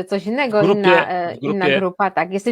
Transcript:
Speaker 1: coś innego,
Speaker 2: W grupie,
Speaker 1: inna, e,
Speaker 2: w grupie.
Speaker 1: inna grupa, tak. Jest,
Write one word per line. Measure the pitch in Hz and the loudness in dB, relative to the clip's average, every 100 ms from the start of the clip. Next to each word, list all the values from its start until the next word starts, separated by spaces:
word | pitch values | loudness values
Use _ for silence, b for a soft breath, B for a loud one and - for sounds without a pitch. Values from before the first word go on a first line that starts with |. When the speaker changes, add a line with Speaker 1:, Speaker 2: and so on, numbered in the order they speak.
| 185 | -4
Speaker 1:
coś | 196 185 | -6 -4
innego, | 254 269 208 | -4 0 2
Speaker 2:
W | |
grupie, | 208 208 | 2 4
Speaker 1:
inna, | 190 170 - | 4 4 2
e, | 180 175 - | -4 -6 -6
Speaker 2:
w | |
grupie. | - 202 | -4 -2
Speaker 1:
inna | 185 | 0
grupa, | 185 185 185 196 | 0 -2 -2 -2
tak. | 151 170 | 0 -2
Jest, | 196 240 | -4 -4